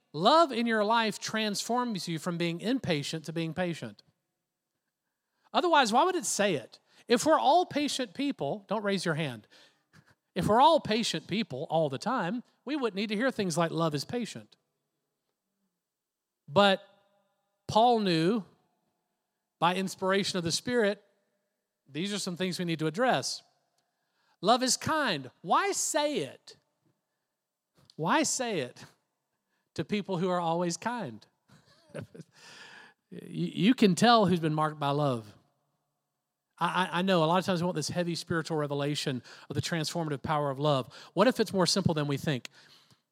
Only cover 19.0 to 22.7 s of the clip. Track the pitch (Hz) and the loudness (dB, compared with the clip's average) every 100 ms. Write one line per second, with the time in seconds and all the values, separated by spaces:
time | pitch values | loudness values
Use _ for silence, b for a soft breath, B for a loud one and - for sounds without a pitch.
19 | _ _ _ _ _ _ 165 185 190 - | _ _ _ _ _ _ 0 2 -4 -2
20 | 190 196 - 185 165 - 247 247 202 202 | 0 0 0 -2 -2 -4 -2 2 2 0
21 | _ _ _ _ _ _ _ _ _ 143 | _ _ _ _ _ _ _ _ _ -8
22 | 202 202 190 175 185 165 175 | -6 -6 -6 -4 -4 -4 -4